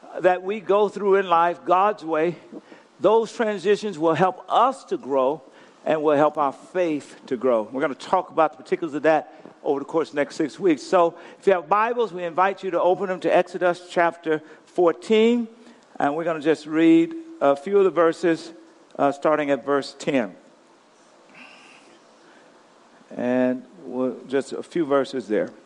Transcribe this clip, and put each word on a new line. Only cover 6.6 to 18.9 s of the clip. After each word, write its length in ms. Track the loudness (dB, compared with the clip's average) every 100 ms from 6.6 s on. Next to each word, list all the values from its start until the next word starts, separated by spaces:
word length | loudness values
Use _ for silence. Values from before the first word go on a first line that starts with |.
| -8 -4 -2 -4 -8 -20 -8
to 100 | -2
grow. 260 | 0 0
We're 180 | -2 -4
gonna 160 | -6 -6
talk 340 | -2 -2 0
about 220 | 0 0
the 100 | -2
particulars 320 | -8 -6 -4
of 80 | -2
that 320 | 2 2 -2 -20 -20 -10
over 160 | -4 -4
the 40 |
course 260 | -2 -4 -2
of 40 |
the 60 | -4
next 160 | -6 -4
six 200 | -6 0
weeks. 240 | 0 0
So 360 | 2 2 2 0 -20 -4
if 60 | 0
you 60 |
have 140 | 0 2
Bibles, 440 | 0 0 -2 -4
we 100 | -4
invite 400 | -6 0 0 0
you 80 | -4
to 100 | 0
open 280 | 2 0 -2
them 100 | -4
to 180 | 0 2
Exodus 520 | 0 -2 -2 -2 -6
chapter 500 | 0 0 -2 -4 -4 -4 -20
fourteen, 840 | _ 2 2 2 0 4 4 2 -4 -12 -20 -20 _ -4
and 160 | -4
we're 80 | -2
gonna 160 | -4 -2
just 280 | 0 -2 -2
read 500 | 2 6 6 4 -4 -14 -2
a 160 | 0 0
few 220 | 0 2
of 40 |
the 80 | 2
verses, 640 | 2 0 2 -2 -2 -6 -20 -20 _ _